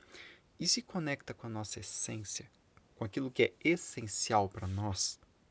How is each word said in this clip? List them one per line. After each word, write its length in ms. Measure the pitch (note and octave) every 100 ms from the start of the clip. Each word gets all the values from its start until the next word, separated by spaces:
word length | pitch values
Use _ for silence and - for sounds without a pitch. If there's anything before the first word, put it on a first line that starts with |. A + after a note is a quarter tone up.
| - - - - _ -
e 80 | E3+
se 140 | -
conecta 540 | - F#3+ D3+ C#3 -
com 120 | A2+ A#2
a 40 |
nossa 300 | A2 G#2 -
essência, 680 | G2+ - - A2 G#2 - - _ _ - _ -
com 80 |
aquilo 260 | A2 - C3
que 120 | -
é 100 | A#2 -
essencial 840 | D3+ E3+ - - A2 - - A2 G2
pra 180 | - F#2+
nós, 540 | G2 G#2 G2 - - - _ _